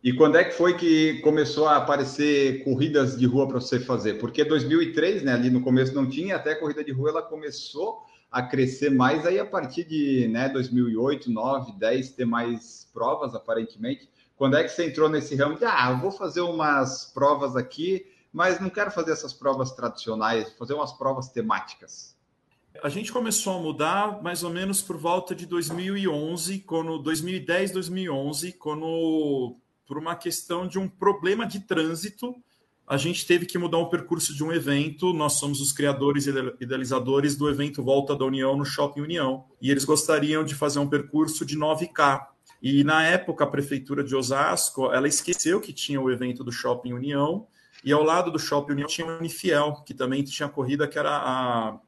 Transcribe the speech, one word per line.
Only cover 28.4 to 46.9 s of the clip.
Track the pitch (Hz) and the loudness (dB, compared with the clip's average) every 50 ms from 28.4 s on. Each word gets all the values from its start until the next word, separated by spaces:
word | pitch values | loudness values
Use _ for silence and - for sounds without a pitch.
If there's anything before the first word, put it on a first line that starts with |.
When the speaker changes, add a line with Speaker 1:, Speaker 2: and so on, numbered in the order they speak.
| 165 180 - | -6 -8 -10
Speaker 2:
quando, | _ - 151 151 156 160 165 165 165 165 160 160 156 151 143 143 135 127 117 120 _ _ _ _ _ _ | _ -6 -6 -6 -4 -4 -4 -2 0 0 2 2 2 2 2 0 0 -2 -4 -6 _ _ _ _ _ _
por | _ 143 | _ -10
uma | 151 156 165 175 | -6 -6 -6 -8
questão | 170 - 175 160 - - - 175 175 185 | -6 -6 -6 -6 -6 -4 -4 -4 -4 -4
de | 180 156 | -4 -4
um | 196 190 | -4 -4
problema | 185 - _ - 202 196 202 170 180 202 226 233 | -4 -6 _ 0 0 2 2 0 0 0 0 -2
de | - - 196 | -6 -6 -10
trânsito, | - _ - 160 160 160 165 160 180 208 - - 247 247 247 - _ _ _ _ _ _ _ _ _ | -4 _ 0 0 0 0 -2 -4 -8 -10 -8 -8 -10 -10 -10 -12 _ _ _ _ _ _ _ _ _
a | - 139 | -4 -2
gente | 139 131 170 180 - - | -2 0 -2 -2 -4 2
teve | - 175 170 175 | 2 2 2 2
que | - - | -2 -4
mudar | 175 175 165 165 165 | -4 -2 0 0 0
um | 175 175 | 0 0
percurso | 180 170 - - 175 160 - - 151 | -2 -4 -2 -2 -2 -2 -2 -4 -2
de | 143 151 | -4 -4
um | 160 170 | -2 -2
evento. | 165 131 139 143 143 147 156 147 - 180 180 175 | -2 0 0 0 0 0 -2 -4 -2 -2 0 0
Nós | 156 151 143 - | 2 0 0 0
somos | - 143 143 143 131 | 0 -2 -2 -2 0
os | 143 - | -2 -2
criadores | - - 143 143 135 127 139 143 143 143 139 | 0 2 2 0 2 2 2 2 2 2 0
e | 139 | 0
ide-, | 135 135 127 127 - - | -2 -2 -2 -4 -8 -8
idealizadores | 127 120 135 131 131 120 135 127 120 131 135 139 143 147 139 | -6 -6 -4 -4 -2 -2 -2 -2 2 2 2 4 4 2 0
do | 143 147 147 | 2 0 0
evento | 143 143 143 147 143 143 123 | 0 0 -2 -4 -4 -4 2
Volta | 127 135 139 139 139 143 | 4 4 4 4 2 0
da | 139 135 | 0 0
União | 135 135 135 131 135 135 | 0 0 2 2 2 2
no | 139 143 | 2 0
Shopping | 139 - - 143 143 143 143 | -2 0 -2 -2 -2 -2 -6
União. | 147 156 175 170 143 131 135 131 - _ _ _ | -6 -4 -2 -2 0 -2 -2 -4 -8 _ _ _
E | 123 135 | 2 2
eles | 143 139 135 | 2 2 4
gostariam | 147 151 151 - - 156 151 147 151 156 156 156 | 2 2 2 4 2 2 4 4 2 2 0 0
de | 143 - | -2 -2
fazer | - 151 147 139 143 | -2 -2 0 0 0
um | 143 | 0
percurso | 139 147 143 143 - - 151 156 151 - - 165 | 2 0 -2 -2 0 0 2 2 2 0 -6 -4
de | 135 147 | -4 -2
nove | 151 151 156 156 156 175 | -2 0 0 0 0 -2
K. | - - - 147 139 135 139 - - _ _ _ _ - _ | -4 2 4 4 4 4 2 -4 -14 _ _ _ _ -18 _
E, | - 131 139 143 143 | -2 4 4 6 6
na | 151 156 160 160 | 6 4 4 4
época, | 160 180 180 - - 156 - 151 | 4 4 2 0 -4 0 0 0
a | |
Prefeitura | 143 - 135 139 - 143 131 135 - 139 139 139 | 4 4 2 2 2 -4 -6 -4 -4 -4 -4 -2
de | 117 135 | 0 -2
Osasco, | 135 127 120 135 139 151 170 180 - - - - 135 131 127 | -2 0 0 0 2 2 2 2 0 -2 -2 -2 -2 0 2
ela | 127 127 139 | 2 2 2
esqueceu | 151 156 - - - - - - 156 180 214 | 2 0 0 0 -2 -2 0 2 0 0 0
que | - - | -2 -6
tinha | 143 - - 147 143 135 | -10 -8 -6 -4 -2 0
o | 131 127 | 0 0
evento | 127 123 127 127 123 123 123 | 0 0 -2 -4 -4 -6 -8
do | 120 | -8
Shopping | 117 - - 123 123 123 - 123 | -8 -4 -2 -2 -2 -2 -4 -8